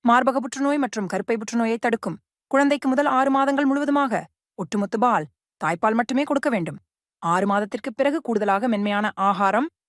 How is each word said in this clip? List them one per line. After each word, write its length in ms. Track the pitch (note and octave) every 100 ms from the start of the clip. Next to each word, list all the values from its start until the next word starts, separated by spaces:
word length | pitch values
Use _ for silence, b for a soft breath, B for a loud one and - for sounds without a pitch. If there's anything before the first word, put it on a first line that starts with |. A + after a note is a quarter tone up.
மார்பக 340 | A#3+ A#3+ B3 C4
புற்றுநோய் 380 | A#3+ C4+ C#4+ D4
மற்றும் 280 | B3+ A3 F#3
கருப்பை 300 | - - A3
புற்றுநோயை 400 | G#3+ A#3 A3+ A3+
தடுக்கும். 400 | A#3+ A3+ G3 D#3 _ _ -
குழந்தைக்கு 360 | G#3 F#3+ F#3+ C4+
முதல் 180 | B3+ D4
ஆறு 240 | B3+ C4+
மாதங்கள் 380 | C4+ C#4 C#4 C#4
முழுவதுமாக 520 | C#4 C#4+ C#4+ C4+ G3 D#3+ _ _ -
ஒட்டுமொத்த 380 | F3+ G3+ G3+ A3
பால், 280 | A#3+ G3 D3+ _ _ -
தாய்ப்பால் 360 | D#3 E3+ A3 A3+
மட்டுமே 240 | A#3+ C4
கொடுக்க 260 | D4 C#4 D4
வேண்டும். 280 | A3 D#3+ C#3+ _ _ _ _
ஆறு 240 | E3 F3+ G3+
மாதத்திற்கு 440 | G3+ G#3 - C#4
பிறகு 260 | A3 C#4 D4+
கூடுதலாக 480 | A#3+ G#3+ G3+ G3 B3
மென்மையான 380 | G#3 G#3 G3+ G#3+
ஆகாரம், 540 | - G3 F#3+ G3 G#3+ D#4 _